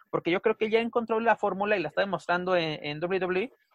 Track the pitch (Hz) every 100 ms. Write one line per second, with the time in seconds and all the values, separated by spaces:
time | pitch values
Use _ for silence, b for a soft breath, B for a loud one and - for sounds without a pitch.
0 | b 151 - 180 - 220 220 226 233 240
1 | 233 226 226 214 202 185 202 208 151 -
2 | 196 175 - 175 180 180 160 151 151 151
3 | 175 190 180 180 233 _ _